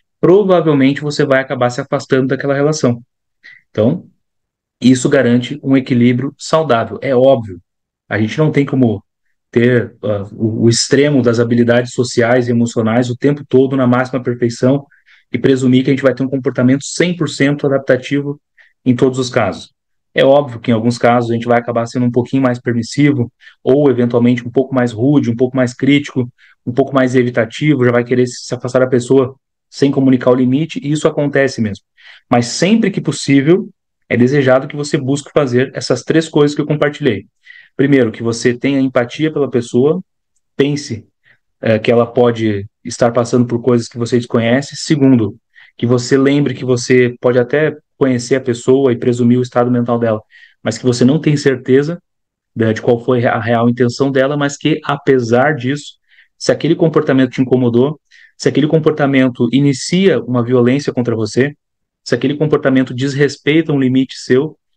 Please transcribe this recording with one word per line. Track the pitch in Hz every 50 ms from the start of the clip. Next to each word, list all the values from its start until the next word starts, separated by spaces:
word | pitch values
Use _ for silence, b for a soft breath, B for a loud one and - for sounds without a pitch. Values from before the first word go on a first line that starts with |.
| b b _ _
provavelmente | - 151 185 208 202 185 180 170 160 160 143 135 131 135 143 -
você | 151 147 143 - 147
vai | 135 131 131
acabar | 131 - 139 127 123 120
se | 120 139
afastando | 135 - 151 131 - - 139 131 135
daquela | 131 139 131 - 143 135
relação. | 139 143 151 151 - - 123 117 117 - _ _ _ _ _ _ _ B B B B B B
Então, | - 107 107 127 170 185 - - _ _ _ _ _ _ _ _ _ _ _ _ _ -
isso | 123 127 131 127 - 139
garante | 143 135 120 120 120 123 123 - 143 -
um | - 135 135
equilíbrio | 135 127 - 127 120 120 123 127 123 131 151 -
saudável. | - - - 156 160 160 139 117 113 113 107 101 -
É | 131 139 131
óbvio, | 127 131 135 135 117 107 98 92 92 - _ _ _ _ _ _ _ _ -
a | 107 107
gente | 110 107 -
não | 156 156 156
tem | - 143 143
como | - 139 131 127 110 101 98 - _ _ _ _ _ _ _ _ _ -
ter, | 117 120 123 123 113 98 - - _
ah, | - 107 104 101 98 -
o, | - - 113 110 113 120 117
o | 117
extremo | 117 - - - 139 135 147 151 147 127
das | 120 120 117 120
habilidades | 117 117 120 120 117 117 117 123 123 123
sociais | - 131 120 - - 120 113 117 127 131 120 123
e |
emocionais | 120 117 117 117 - 120 110 110 113 123 127 123
o | 120
tempo | - 139 143 147 143 - -
todo | - 131 135 131 139
na | 135 127
máxima | 123 123 123 127 - 139 127
perfeição | 120 123 120 - 123 117 117 - 123 127 143 143 - _ b b b b b b b b
e | - 120
presumir | - 135 135 127 131 123 127 131 131
que | 143
a |
gente | 135 127
vai | 135 131
ter | 123 - 135
um | 131
comportamento | 139 135 127 147 - 135 123 127 131 143 -
cem | - - - 165 180 175
por | 175 156 147
cento | - - 139 143 143 143 -
adaptativo | 139 135 135 135 - 127 120 - - 139 143 143 143 143 - _ _ _ b b b b b -
em | 127 120
todos | - 143 127 127
os | 131 123 123
casos. | - 123 104 92 85 - - - _ _ _ _ _ _ _ _
É | - - 139
óbvio | 135 139 147 143 123 117 107
que | - 127
em | 117
alguns | 107 117 120 120 -
casos | - 117 120 123 117 117
a | 117
gente | 117 117
vai | 120 120 120
acabar | 120 120 117 117 117
sendo | - - 127 123
um | 120
pouquinho | 120 123 120 - 135 135
mais | 135 123 120 123
permissivo | - 127 120 117 113 - - 143 147 143 147 120 120 - _ b b b b b
ou, | - 127 131 147 147 139
eventualmente, | 117 120 120 117 127 120 120 123 123 120 120
um | 117
pouco | - 139 131 - 135
mais | 127 123 117
rude, | 107 107 123 143 151 135 120 120
um | 113
pouco | 120 131 123 131
mais | 131 127 120
crítico, | - - - 135 143 139 - - - 131 123 123 - b b b b b -
um | 123
pouco | 123 135 135 -
mais | 143 135 131 123 127
evitativo, | 127 120 120 120 127 110 110 - - 147 151 143 123 123
já | 123
vai | 120 120 120
querer | 123 131 123 127
se | 123 - - - -
afastar | 127 120 - 123 - 127
da | 127 123
pessoa | 135 120 120 - 131 135 127 120 - _ _ _ _ _ _ _
sem | - - 139 143
comunicar | 139 139 135 131 131 123 - 127
o | 123
limite, | 131 127 123 131 147 160 156 - 127
e | 131 143
isso | 151 147 -
acontece | 160 156 160 143 143 143 139 139 127 - 117
mesmo. | 110 104 104 - _ _ _ B B B B B B B
Mas | 123 120 120
sempre | - - - 170 190 226 220 214 185
que | - 160
possível, | - 156 - - - - 139 139 135 156 180 - 185 - - _ _ _ _ _ _ -
é | 110
desejado | 117 120 127 147 147 127 127 127 135 139 147
que | 147
você | 147 147 - -
busque | 143 127 131 143 139 - -
fazer | - 160 143 123 123 123 131 - -
essas | 127 - - 131 117
três | - - 147 160 160 -
coisas | - 156 147 147 147
que | -
eu | 147
compartilhei. | - 147 147 147 147 147 - 147 127 104 95 - _ _ _ B B B B B B B
Primeiro, | - 143 139 143 131 120 107
que | 104 -
você | 117 117 110 - - 123 120
tenha | 123 - 135 139 135
empatia | 135 131 - 127 120 120 - - 156 156
pela | 156 156 135 123
pessoa, | 127 120 120 - - 120 135 151 170 190 - _ _ _ _ _ _ _ _ _ _
pense, | - 139 143 147 147 - - 113 - - _ _ _ b b b b b _ _ _
eh, | - 113 110 107
que | - 120
ela | 117 117 117
pode | - - 123 120 120 113 113 110 110 104 101 101 - _ _ -
estar | 123 - - - 123
passando | 120 123 117 - 131 123 120
por | 123 120 120
coisas | 117 123 120 117 117 -
que | - 120
você | 120 117 127
desconhece. | 120 120 - - 120 113 117 123 139 147 - 147
Segundo, | - - - 160 139 135 135 131 117 107 101 - - _ _ b b b b b
que | b 120
você | 117 127 120 120 - 139
lembre | 135 135 139 143 147 143 143 127
que | - 131
você | 127 127 120 - - 127 127 123 120 123 -
pode | - 123 123 123
até | 120 - 147 147 156 151 147 - _ _ _
conhecer | - 135 131 127 120 123 - 139
a | 131
pessoa | 131 127 120 120 - 135 131 135 139 127
e | 120 117
presumir | - 123 120 123 120 120 120 127
o |
estado | 123 123 - 123 120 123
mental | 123 120 117 123 120 117
dela, | 117 113 107 107 - _ b b b b b b
mas | - 120 - -
que | -
você | 127 120 - 127
não | 131 151 156
tem | - 151 147
certeza, | 139 - 139 131 123 123 127 131 139 147 160 175 185 _ _ _ _ _ _ _ _ _ _ -
né, | 117 113 110
de | 107 -
qual | - 131 120 117 -
foi | - 127 120 117
a | 117 - 117
real | 107 117 120 113 120 120
intenção | 120 127 123 120 - - 135 139
dela, | 135 131 135 139 151
mas | 147 143 139 143
que, | - - 147 156 - -
apesar | - 143 143 - 139 135 127 120 110 120 120 135 151 156
disso, | 123 120 127 147 147 - - - _ b b b b b b b -
se | - -
aquele | 123 - - 151 165
comportamento | - 170 160 - 151 151 - 147 135 131 123
te | - 139
incomodou, | 127 123 131 127 127 120 117 120 131 147 160 - _ _ b b b b b
se | b - 139
aquele | 139 - 151 151
comportamento | 165 160 151 156 151 - 147 135 139 131 131 127 120 - 120 117
inicia | 123 139 143 143 131 - - - 175 185 196 185 139 113
uma | 117 123 127 120 117
violência | 120 127 123 120 123 131 147 - -
contra | - 127 120 120 110
você, | 110 110 104 - 120 135 147 147 _ _ _ _ _ _ _ _ _ -
se | - 135
aquele | 120 - 135 143
comportamento | 147 156 147 147 139 - 135 131 131 131 127 131
desrespeita | 120 135 139 131 139 147 135 - - - 143 151 165 156 160
um | 147 135
limite | 131 127 131 131 135 - -
seu, | - - - 127 131 156 151 - _ _ _ _